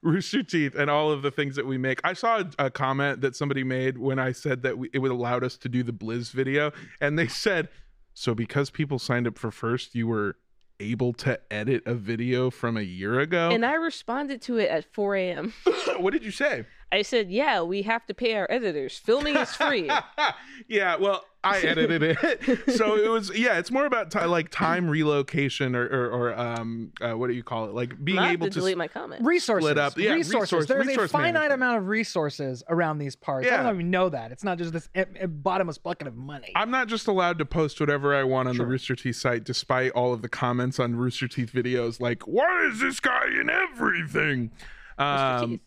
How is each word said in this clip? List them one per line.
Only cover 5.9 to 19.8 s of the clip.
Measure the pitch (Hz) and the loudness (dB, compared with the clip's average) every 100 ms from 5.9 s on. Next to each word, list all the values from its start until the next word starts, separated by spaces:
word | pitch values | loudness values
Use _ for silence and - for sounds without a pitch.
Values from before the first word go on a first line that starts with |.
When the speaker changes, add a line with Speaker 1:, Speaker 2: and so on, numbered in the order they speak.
Speaker 1:
Blizz | 113 110 120 120 | -4 -4 -6 -4
video, | 127 135 143 147 - - - | -2 0 2 0 -4 -20 -4
and | 143 151 | -2 0
they | 165 | -2
said, | - 214 180 160 - - _ - | 0 0 0 -2 -10 -20 _ -20
"So | - - | -6 -2
because | 113 117 139 143 | -2 -2 -2 -2
people | - 147 135 | -2 -4 -4
signed | - 123 120 | -2 0 0
up | - | -4
for | 113 | -8
First, | - 113 127 - | -6 -2 -2 -4
you | 120 113 | -4 0
were | 110 104 - _ _ _ _ | 0 0 -4 _ _ _ _
able | 104 117 123 | -6 0 0
to | 117 - 123 - | 0 -2 -2 -4
edit | 107 107 127 - | -6 0 0 0
a | |
video | 120 101 113 120 127 127 | -4 -4 -4 0 2 0
from | - 117 113 | -2 -4 -2
a | |
year | 101 90 95 127 | -4 -4 -2 0
ago?" | 151 175 170 | 2 2 2
Speaker 2:
And | 226 233 | 2 2
I | |
responded | 311 330 - - 247 285 269 | 0 -2 -6 -6 -6 -4 -8
to | - 240 | -4 0
it | 202 | 2
at | 160 - | 0 -4
four | - 202 196 | -4 -2 0
A | 180 | -2
M. | 170 175 - | -4 -8 -2
Speaker 1:
<laughs> | - - - - | 0 0 -2 0
What | 185 | 0
did | 285 | 0
you | 220 | -4
say? | - 285 175 110 - - | -2 -2 -2 -6 -16 -2
Speaker 2:
I | 190 | -2
said, | 208 247 202 | 2 0 0
"Yeah, | 196 294 214 | 0 2 2
we | 165 196 | 0 -2
have | 202 226 - | 0 -2 -2
to | |
pay | 196 240 | -4 0
our | 220 185 | 0 0
editors. | 240 220 151 131 - | 0 0 -2 -6 -8
Filming | - 247 294 294 | 0 2 2 0
is | 269 | 0
free." | - 320 254 | 0 0 0